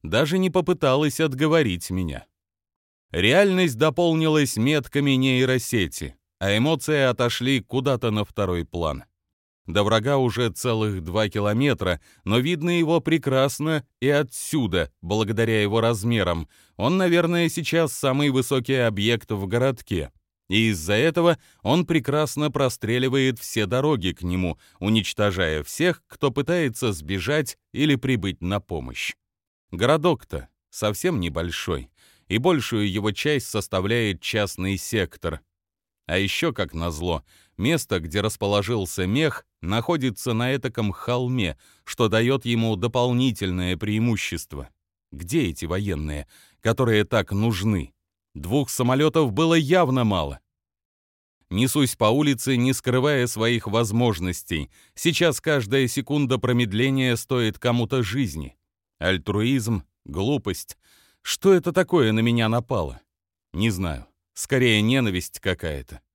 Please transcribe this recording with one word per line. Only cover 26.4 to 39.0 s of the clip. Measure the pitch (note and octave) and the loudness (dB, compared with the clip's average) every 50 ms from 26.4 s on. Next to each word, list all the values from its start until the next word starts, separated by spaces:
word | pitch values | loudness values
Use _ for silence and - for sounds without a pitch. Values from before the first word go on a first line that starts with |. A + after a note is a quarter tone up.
| C3+ - F3 F3 D#3+ B2+ A2+ - B2 A2+ G2 | -2 0 0 0 0 -2 -2 -2 -2 -2 -2
сбежать | D2+ D2 D#2 G2 F#2+ E2 B2+ D3 D#3 C#3+ - - - _ _ - | -4 -4 -4 -4 -4 -2 0 0 -2 -2 -4 -8 -14 _ _ -4
или | A#2+ D3 D#3 C#3 | 0 2 2 2
прибыть | A#2+ - C3 B2+ G#2+ F2 G2 F2 - E2+ | 2 0 0 -2 0 -2 -4 -4 -4 -4
на | F2+ G2+ G2+ | -4 -2 -4
помощь. | - - F2 D#2 B1+ B1 A#1+ - - - - - _ _ _ _ _ _ _ _ _ _ | -4 -6 -8 -8 -8 -8 -10 -8 -8 -8 -10 -12 _ _ _ _ _ _ _ _ _ _
Городок-то | - F2 G#2+ B2+ D#3 D#3 D3 F3+ D3+ - - - - C#2+ C2 - _ _ _ _ | -4 0 2 2 2 4 2 2 0 0 -4 -8 -10 -10 -10 -12 _ _ _ _
совсем | - - G#2+ G#2+ G2+ - - F#3 E3+ G#2 | -8 -4 -2 -2 -2 -2 -2 -2 0 0
небольшой, | F2 E2 C#2 E2 E2+ F2 E2 - - - E2+ C2+ B1+ - _ _ _ _ _ _ _ - | -2 -2 -2 -4 -4 -4 -6 -6 -4 -4 -4 -4 -6 -10 _ _ _ _ _ _ _ -2
и | F#2 | -2
большую | A2+ C3 F#3 F3 C#3+ A2 - A#2+ G#2+ G#2 G2+ F#2 | 0 2 2 2 2 0 -2 -2 -2 0 0 -2
его | G#2 G2+ G#2+ G2 | -2 -2 -2 -2
часть | - - D3 D3+ C3+ A#2+ | -2 -2 -2 -2 -2 -2
составляет | - - G#2+ G2 - - F#2 F#2 G2+ A#2 A#2+ A2+ G#2 F#2 - | -4 -4 -6 -4 -2 -2 -2 0 0 0 0 0 0 -2 -4
частный | - - - A2 G#2 F#2+ - - F#2 F#2+ G2 | -6 -4 -2 -2 -2 -2 -4 -4 -4 -2 -2
сектор. | F#2 - - - G#2+ F2+ - - - - E2+ D2 - - _ _ _ _ _ _ _ _ _ _ _ _ | -4 -4 -4 -2 -2 -2 -2 -4 -8 -8 -6 -6 -8 -10 _ _ _ _ _ _ _ _ _ _ _ _
А | - E2+ F#2 | -4 -2 -2
еще, | G2 G2 - - E3 E3 B2 | -2 -2 -2 -2 -2 -2 -2
как | - F#2+ D#2+ - | -2 -4 -6 -4
назло, | D#2+ E2+ F2 D#2 D2+ E2+ F2+ E2 C#2+ - _ _ _ _ _ _ | -4 -4 -4 -4 -4 -2 -2 -2 -4 -6 _ _ _ _ _ _
место, | - F#2+ C3+ E3 D3+ - - G#2 F2 | -4 -2 0 0 0 -2 -2 -2 -4
где | D#2+ D#2 D#2+ G#2 | -2 -2 -2 -2
расположился | G2 A2 - - G#2 G2+ G2+ G2+ F#2+ G#2 A#2+ G#2+ F#2+ F2 - G2+ | -2 -2 -2 -2 -2 0 2 2 0 0 -2 -2 -4 -4 -4 -4